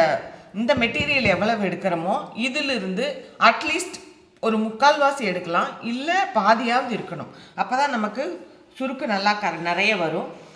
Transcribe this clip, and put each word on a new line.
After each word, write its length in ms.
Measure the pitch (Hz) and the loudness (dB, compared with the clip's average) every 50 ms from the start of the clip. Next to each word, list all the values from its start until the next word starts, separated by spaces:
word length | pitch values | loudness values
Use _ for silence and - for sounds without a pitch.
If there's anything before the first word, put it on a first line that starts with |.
| 165 156 139 - - - - - - - - | 8 6 4 0 -2 -8 -16 -18 -18 -10 -6
இந்த 220 | 196 240 240 277 | -2 0 2 2
மெட்டீரியல் 560 | 254 240 - - 302 285 294 285 269 240 202 180 | 2 2 0 0 0 0 0 2 2 4 2 2
எவ்வளவு 320 | 170 202 214 214 208 202 | 2 2 2 2 2 0
எடுக்கிறோமோ 480 | 180 190 - - 190 175 165 165 185 226 294 - - - | -2 -2 -2 -2 -2 -2 -2 0 -2 -2 -2 -4 -6 -6
இதிலிருந்து 1000 | 214 233 269 254 302 285 269 262 220 190 190 185 196 262 294 - - - - - - | -4 -4 -2 -2 -2 -2 -2 -2 -2 -2 -4 -2 -2 -2 -4 -4 -8 -12 -14 -2 2
at 220 | 196 226 - - 311 320 | 4 4 4 4 0 -4
least 240 | 311 359 - - - - - - - - - _ _ _ | -4 -4 -4 -6 -10 -14 -16 -20 -20 -20 -20 _ _ _
ஒரு 180 | - 226 220 | -2 0 0
முக்கால்வாசி 680 | 220 220 220 214 - 269 285 302 294 285 277 285 277 233 190 | 0 0 -2 0 4 6 6 6 6 4 2 2 0 -2 -2
எடுக்கலாம், 500 | 180 180 - 165 170 185 233 269 - - | -2 -2 -2 0 0 0 0 0 -4 -8
இல்ல 500 | - 226 240 254 277 320 359 381 381 - - | -8 -6 -6 -2 0 0 2 2 0 0 0
பாதியாவது 580 | 220 190 208 226 226 254 233 240 262 269 247 220 | 4 4 4 4 4 4 2 2 2 0 0 -4
இருக்கணும். 360 | - - - 175 147 127 - - - - - - | -6 -6 -8 -10 -10 -12 -12 -16 -20 -20 -10 -6
அப்பதான் 380 | 175 190 - 247 262 285 277 254 | -6 -4 -2 0 2 2 2 0
நமக்கு 560 | 226 214 202 196 247 294 349 349 - - - - - - _ - - | 0 -2 -2 -2 -4 -4 -4 -6 -10 -12 -18 -20 -20 -20 _ -10 -6
சுருக்கு 260 | 262 262 320 320 311 | -6 -6 -4 -4 -2
நல்லா 280 | 240 208 285 202 208 208 | -2 0 2 2 2 2
க-, 180 | 208 208 175 | 2 0 -4
நிறைய 440 | 165 160 165 170 175 180 202 214 220 | -2 -2 -2 -2 0 2 2 2 2
வரும். 520 | 185 170 160 156 185 202 - - - - - - | 2 0 -2 -2 -4 -6 -8 -10 -16 -20 -20 -20